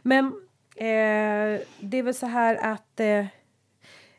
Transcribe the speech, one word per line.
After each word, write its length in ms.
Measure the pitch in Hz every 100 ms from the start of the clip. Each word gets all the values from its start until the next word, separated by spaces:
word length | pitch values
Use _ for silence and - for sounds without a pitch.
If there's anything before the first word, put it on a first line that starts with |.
Men, 240 | 247 269 269 415 - _ _ -
eh, 840 | 220 220 220 214 214 208 214 208 - -
det 180 | 196 254
är 60 |
väl 100 | 247 254
så 100 | 247
här 300 | 240 233 226
att, 440 | 220 214 - -
eh, 260 | 214 208 202 - _ _ _ _ - - -